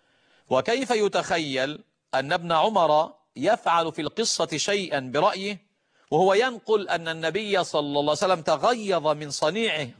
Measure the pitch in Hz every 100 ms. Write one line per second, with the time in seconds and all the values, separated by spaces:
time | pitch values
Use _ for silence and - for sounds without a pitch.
0 | _ _ _ _ - 127 208 254 240 220
1 | 202 190 - 170 147 131 139 151 - _
2 | _ 131 139 175 170 160 208 202 156 151
3 | 165 - _ 123 170 233 185 165 165 160
4 | 147 - 226 - 160 151 - 202 180 143
5 | 127 143 196 185 202 202 _ _ _ _
6 | - 151 190 196 254 226 - 214 185 170
7 | 165 160 160 190 214 190 165 160 147 143
8 | 147 139 190 175 165 147 208 247 196 170
9 | 151 147 147 - 156 208 220 156 123